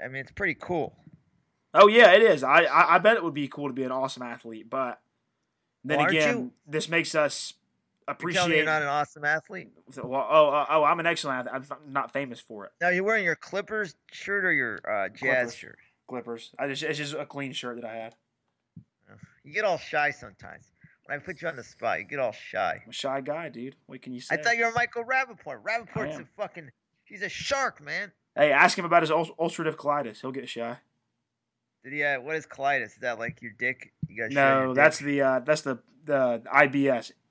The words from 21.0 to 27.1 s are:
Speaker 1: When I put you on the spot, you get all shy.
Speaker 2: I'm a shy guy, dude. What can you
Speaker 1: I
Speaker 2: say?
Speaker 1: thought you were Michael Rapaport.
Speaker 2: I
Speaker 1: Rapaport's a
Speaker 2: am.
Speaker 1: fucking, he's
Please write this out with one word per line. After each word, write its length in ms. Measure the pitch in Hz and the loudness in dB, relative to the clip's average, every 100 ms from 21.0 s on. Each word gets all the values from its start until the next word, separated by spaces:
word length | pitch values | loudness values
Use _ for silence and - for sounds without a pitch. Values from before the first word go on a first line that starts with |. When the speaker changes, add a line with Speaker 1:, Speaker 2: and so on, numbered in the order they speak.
| - | -12
Speaker 1:
When 120 | 143 | -12
I 40 | |
put 200 | - 160 | -12 -12
you 60 | 165 | -10
on 60 | 135 | -10
the 80 | |
spot, 360 | 117 - 117 85 | -14 -8 -4 -4
you 60 | 104 | -4
get 140 | 143 | -4
all 120 | 127 | -4
shy. 500 | 107 - - 92 80 | -6 -8 -2 -2 -4
Speaker 2:
I'm 60 | - | -8
a 20 | |
shy 260 | 120 165 139 | -8 -6 -4
guy, 280 | 135 151 165 | -6 -8 -8
dude. 260 | 117 123 - - | -12 -14 -16 -20
What 140 | 135 | -20
can 120 | 127 | -14
you 80 | 123 - | -12 -6
Speaker 1:
I 60 | 160 | -4
Speaker 2:
say? 40 | |
Speaker 1:
thought 120 | 156 233 | 0 0
you 80 | 233 | 0
were 60 | |
Michael 320 | 233 240 233 | 0 -4 -4
Rapaport. 560 | 233 262 262 220 - 123 110 | -4 -2 -4 -8 -14 -12 -6
Speaker 2:
I 120 | 226 | -6
Speaker 1:
Rapaport's 360 | 214 - 202 151 | -6 -8 -8 -8
a 40 | |
Speaker 2:
am. 100 | 160 - | -14 -10
Speaker 1:
fucking, 320 | 202 - 147 - _ _ | -10 -12 -20 -20 _ _
he's 180 | _ | _